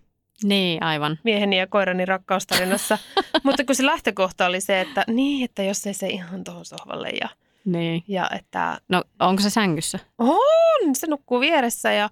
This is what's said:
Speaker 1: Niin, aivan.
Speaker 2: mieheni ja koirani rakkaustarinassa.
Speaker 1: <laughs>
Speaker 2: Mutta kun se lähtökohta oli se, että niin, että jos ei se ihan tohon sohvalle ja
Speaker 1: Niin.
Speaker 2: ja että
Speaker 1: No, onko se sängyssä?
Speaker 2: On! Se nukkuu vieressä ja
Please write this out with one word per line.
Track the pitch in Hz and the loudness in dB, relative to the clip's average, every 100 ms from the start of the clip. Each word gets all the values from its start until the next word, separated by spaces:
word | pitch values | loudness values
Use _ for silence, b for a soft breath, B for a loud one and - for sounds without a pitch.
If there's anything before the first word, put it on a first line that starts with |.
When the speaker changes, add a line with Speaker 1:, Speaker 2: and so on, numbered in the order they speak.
| _ _ _ _ | _ _ _ _
Speaker 1:
Niin, | 202 202 180 165 | 0 2 2 2
aivan. | 165 151 147 156 | 0 0 0 0
Speaker 2:
mieheni | 233 208 202 185 | 0 2 2 2
ja | 190 | 2
koirani | 208 185 180 | 2 2 0
rakkaustarinassa. | 185 190 - 185 185 180 185 196 - 214 - - | 0 -2 0 -2 0 -2 0 0 0 -4 -2 -2
Speaker 1:
<laughs> | - 311 | 0 0
Speaker 2:
Mutta | 269 269 | 2 2
kun | 262 | 2
se | 269 269 | 2 2
lähtökohta | 320 - 202 185 - 185 | 2 -2 0 -2 2 0
oli | 180 | 0
se, | 190 190 | 0 0
että | 185 - - | 0 -2 0
niin, | 233 277 285 | 0 0 0
että | 247 - | -4 -2
jos | 196 202 202 | -4 -2 -6
ei | |
se | 196 190 | -6 -6
ihan | 185 170 185 | -6 -8 -10
tohon | 175 175 | -12 -14
sohvalle | 165 - - - - - | -16 -18 -12 -10 -8 -8
ja | - - _ _ | -8 -10 _ _
Speaker 1:
Niin. | 196 170 165 165 170 | -4 -2 -2 -4 -4
Speaker 2:
ja | 190 - - | -4 -4 -6
että | - - - - - | -8 -4 -4 -4 -4
Speaker 1:
No, | 180 - - | -2 -4 -2
onko | 180 190 | 0 2
se | 202 | 0
sängyssä? | 226 202 156 - 185 - - | 0 0 -2 -4 -8 -12 -2
Speaker 2:
On! | 233 349 554 640 659 622 359 | 2 4 4 4 4 4 2
Se | 254 330 | 0 -2
nukkuu | 294 - 247 | -4 -2 0
vieressä | 277 320 240 - 220 | 2 2 0 -2 -2
ja | 208 208 | 0 -2